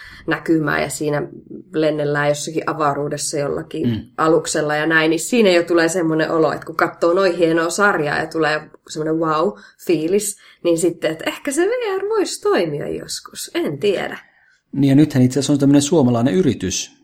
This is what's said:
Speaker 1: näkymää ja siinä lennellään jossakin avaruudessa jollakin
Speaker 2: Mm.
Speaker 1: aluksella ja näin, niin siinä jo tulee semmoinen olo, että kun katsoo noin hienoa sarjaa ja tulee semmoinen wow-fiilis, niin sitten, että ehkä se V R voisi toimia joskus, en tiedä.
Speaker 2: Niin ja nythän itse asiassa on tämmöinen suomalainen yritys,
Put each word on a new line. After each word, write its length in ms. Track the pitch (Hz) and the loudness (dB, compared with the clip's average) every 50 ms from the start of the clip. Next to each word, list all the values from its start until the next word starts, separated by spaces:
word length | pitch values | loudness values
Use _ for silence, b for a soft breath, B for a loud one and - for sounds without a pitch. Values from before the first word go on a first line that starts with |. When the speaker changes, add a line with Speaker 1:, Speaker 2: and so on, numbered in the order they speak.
| B B B B B | B B B B B
Speaker 1:
näkymää 560 | - 156 151 - - 165 160 151 147 156 156 | -4 -4 -4 0 0 0 0 0 0 -2 -2
ja 60 | 151 147 | -2 -4
siinä 400 | - - 156 147 147 147 - - - - - - - - - - - | -6 -6 -4 -2 -2 -4 -4 -8 -12 -20 -18 -18 -18 -18 -18 -6 -4
lennellään 540 | 160 156 156 151 151 147 147 147 147 147 147 | 0 0 0 0 0 -2 -2 -2 0 0 0
jossakin 340 | 147 147 - 170 156 156 - | 0 -2 -4 -6 -6 -4 -4
avaruudessa 720 | - 156 160 156 143 139 143 147 147 147 143 - - - 147 | -4 -4 -2 -2 -2 0 -2 -4 -6 -6 -6 -6 -6 -4 -4
jollakin 500 | 143 139 156 160 160 - - 160 156 120 | -4 -4 -4 -6 -8 -8 -6 -4 -2 -2
Speaker 2:
Mm. 60 | 113 104 - - _ | -2 -4 -6 -10 _
Speaker 1:
aluksella 580 | - 156 160 165 160 160 - - 165 151 151 151 | -2 2 2 2 2 0 -2 -4 -2 -2 0 -2
ja 100 | 151 156 | -2 0
näin, 240 | 160 160 160 156 160 | 2 2 2 2 2
niin 100 | 160 160 | 0 -2
siinä 300 | - - 254 233 220 190 | -2 0 2 4 4 6
jo 120 | 180 170 | 4 4
tulee 260 | 170 170 175 170 165 165 | 2 2 2 2 2 2
semmoinen 420 | 170 185 165 160 160 156 160 - | 0 0 0 0 0 0 0 0
olo, 220 | 165 160 160 143 | 2 2 2 2
että 140 | 147 156 - | 0 -4 -8
kun 100 | - 160 | -4 0
katsoo 360 | - 175 - - - 190 170 170 | 0 0 0 0 0 0 2 2
noin 220 | 190 196 185 170 | 4 2 2 2
hienoa 340 | 175 170 160 165 165 165 175 | 2 2 2 2 2 0 0
sarjaa 480 | 175 - 202 208 190 170 151 147 156 151 | 0 2 2 2 2 2 -2 -2 -2 -4
ja 80 | 156 | -4
tulee 440 | 156 - 165 156 147 151 156 156 - - _ _ - | -4 -2 -2 0 0 -2 -4 -6 -10 -20 _ _ -14
semmoinen 280 | - 160 151 156 160 160 | -8 -6 -4 -2 -2 -2
wow-fiilis, 1200 | 165 160 151 151 165 208 208 - - - _ _ - - 170 151 156 165 196 208 202 - - b b b b b - | 0 0 0 0 0 -2 -2 -6 -18 -20 _ _ -2 -2 0 0 0 0 0 0 0 -2 -10 b b b b b 0
niin 140 | 170 170 165 | 0 2 2
sitten, 320 | 190 170 165 - - 156 | 2 0 0 -2 -4 -4
että 140 | 160 156 - | -4 -4 -6
ehkä 240 | 302 302 - - 294 | -8 -8 -6 -8 -4
se 120 | 269 302 349 | 0 0 0
V 320 | 403 494 508 480 415 381 381 | 0 0 -2 -2 -4 -4 -4
R 100 | 392 415 | -4 -2
voisi 320 | 453 427 349 - - - | 0 -2 -2 -2 -6 -4
toimia 480 | - 415 403 254 175 156 147 147 - 78 | -2 0 2 2 0 0 -4 -6 -6 -8
joskus, 600 | 80 - - - - - - - - - - - - | -8 -8 -10 -10 -12 -12 -14 -16 -16 -14 -14 -8 -4
en 240 | 330 339 202 143 139 | -4 -4 -4 -4 -2
tiedä. 400 | 180 202 180 165 151 - - - b b b b b b b b b _ | -2 -2 0 -2 -4 -6 -10 -12 b b b b b b b b b _
Speaker 2:
Niin 160 | - 139 139 139 | -2 0 2 6
ja 60 | 135 | 6
nythän 260 | 139 156 151 - 131 | 6 6 4 4 2
itse 160 | 127 127 131 143 | 2 4 2 0
asiassa 140 | 135 - | 0 0
on 60 | 147 135 | 2 4
tämmöinen 240 | 143 139 143 143 | 4 6 6 4
suomalainen 520 | 143 - 185 160 131 123 123 113 117 139 185 | 4 4 2 4 4 4 2 2 2 2 2
yritys, 580 | 185 175 139 104 - - 90 - - - - _ _ | 2 2 2 0 0 -4 -4 -4 -6 -8 -10 _ _